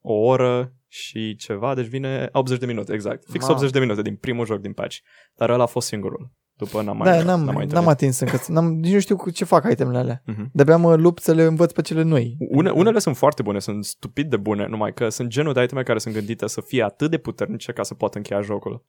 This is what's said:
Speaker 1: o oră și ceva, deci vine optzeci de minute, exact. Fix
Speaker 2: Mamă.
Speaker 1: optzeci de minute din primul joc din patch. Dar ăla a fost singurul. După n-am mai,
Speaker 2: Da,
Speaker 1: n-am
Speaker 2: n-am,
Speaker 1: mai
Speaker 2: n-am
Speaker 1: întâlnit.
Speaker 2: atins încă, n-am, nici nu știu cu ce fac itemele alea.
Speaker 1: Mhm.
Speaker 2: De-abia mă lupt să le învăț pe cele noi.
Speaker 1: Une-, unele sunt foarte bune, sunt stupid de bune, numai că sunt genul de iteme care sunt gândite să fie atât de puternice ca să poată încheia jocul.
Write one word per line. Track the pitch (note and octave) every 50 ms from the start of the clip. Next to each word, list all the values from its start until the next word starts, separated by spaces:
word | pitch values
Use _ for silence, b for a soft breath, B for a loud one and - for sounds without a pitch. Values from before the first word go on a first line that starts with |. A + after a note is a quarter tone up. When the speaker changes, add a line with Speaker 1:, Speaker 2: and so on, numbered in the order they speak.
Speaker 1:
o | _ - A2
oră | G#2 A2 B2 B2+ B2+ B2+ B2 B2 B2 B2 B2+ _ _ _
și | _ - - - - - A2+ A2 A2 G#2
ceva, | - - - A2 G2+ A2+ C3+ C3+
deci | C3 B2
vine | A2 B2 C3+ C3+ C3+ C3+ C3 B2+ -
optzeci | - C#3 C3 B2+ B2+ A#2+
de | B2+
minute, | B2 A#2+ A2 G#2 - G#2
exact. | G#2+ G2+ G#2 - - _ -
Fix | - - C3
Speaker 2:
Mamă. | C3+ D#3
Speaker 1:
optzeci | B2+ C#3 C3+
de | B2+ C#3
minute | C3 A#2+ G#2 G#2
din | G2+ G#2 G2+
primul | G#2 - C3 A#2+ A#2+ A#2
joc | G#2+ A2 G2+
din | G2 G2+ -
patch. | - - - - - b b b b b b b
Dar | _ A#2 A2+
ăla | A#2+ B2 B2
a |
fost | A#2 - B2 A#2
singurul. | - - G#2+ F#2+ F#2 - - B2+ B2 _ _ _ _ _
După | _ G#2+ - - G#2+
n-am | G#2+ G#2 G#2
mai, | G#2+ - F#3
Speaker 2:
Da, | F3
Speaker 1:
n-am | E3 E3
Speaker 2:
n-am, | F3+ F3+ E3+
Speaker 1:
mai | D3+ C3+ C#3
Speaker 2:
n-am | C#3+ D3
Speaker 1:
întâlnit. | C#3+ D#3 F3 F3 E3
Speaker 2:
atins | D3 - D3+ C3+ B2+ -
încă, | C3+ - - C3 -
n-am, | - E3 D#3+ E3 E3+ D#3+
nici | D#3+ D#3+ E3+ G3
nu | G3+
știu | F#3+ - G#3
cu | F#3 - F#3
ce | E3+ - F#3
fac | - F#3+ E3 C3+ A3+
itemele | - - C#3 B2+ B2
alea. | B2 B2+ B2+ A#2+ B2+ _
Speaker 1:
Mhm. | - G#2+ G#2+ G#2 C3+ -
Speaker 2:
De-abia | C#3 C#3+ C#3+ E3
mă | E3+ E3+ E3+ E3
lupt | D#3+ E3 F3 E3+ -
să | - - E3
le | D#3+ E3
învăț | D#3+ D#3+ D#3+ E3+ E3
pe | - -
cele | D#3+ - E3 D#3+
noi. | D#3+ D#3+ D#3+ C3+ A#2 A#2+ A#2 D3+
Speaker 1:
Une-, | - - - C#3 F3 F#3+
unele | - D3+ F#3 A3+ A3+ G#3+
sunt | - E3+ B2
foarte | - - C#3+ D3 -
bune, | A#2 G#2 G2+ G2
sunt | - - G2+ G#2 G2+
stupid | - - _ - G2+ _ - D3 D#3
de | B2+
bune, | G#2 G2 G#2+ G#2 G2+ G#2
numai | - A2 G#2+ G#2+ G2+ -
că | - B2 A2
sunt | A2 - B2+ A#2+
genul | G#2+ C3 D3+ D#3 C3
de | B2 B2
iteme | A#2+ C#3 C3 B2
care | - A#2 A2
sunt | - A2+ G#2+
gândite | A2 G#2 G2+ A#2 - -
să | G#2+ - -
fie | - - - B2+ A2
atât | G2+ - _ D3 D#3
de | D#3+
puternice | D3+ - A2+ G#2+ - G#2 - A2+ A2 - -
ca | A#2 - G#2
să | - A2
poată | _ - G2+ -
încheia | G#2+ G#2 - G2+ G2+
jocul. | G#2 G2+ G#2 G#2 - G#2 A2 A#2+ _